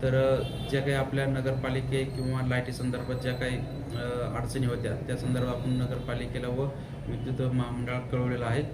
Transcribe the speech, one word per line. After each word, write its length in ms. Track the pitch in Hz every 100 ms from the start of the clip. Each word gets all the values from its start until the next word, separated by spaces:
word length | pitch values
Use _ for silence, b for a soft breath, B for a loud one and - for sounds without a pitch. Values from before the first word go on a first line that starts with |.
तर, 40 | 131
अ, 340 | 131 135 131 131 - -
ज्या 120 | 139
काही 120 | 139
आपल्या 320 | 135 131 139 135
नगरपालिके 800 | 131 131 127 131 131 127 135
किंवा 440 | 135 135 131 131 127
लाईटी 240 | 127 123
संदर्भात 440 | 120 127 123 127 123
ज्या 180 | 127
काही, 240 | 123 127 127 - - - 117
अ, 440 | 120 123 120 113
अडचणी 260 | 123 139 123
होत्या 260 | 120 113
त्या 260 | - - 123
संदर्भात 380 | 127 127 127 123
आपण 140 | 131
नगरपालिकेला 800 | 127 123 123 - 120 123 127 123
व 140 | 123 143 B B B -
विद्युत 440 | 117 123 131 127
महामंडळाला 480 | 127 123 123 123 127
कळवलेलं 460 | 123 131 123 123 117
आहे. 180 | 120 151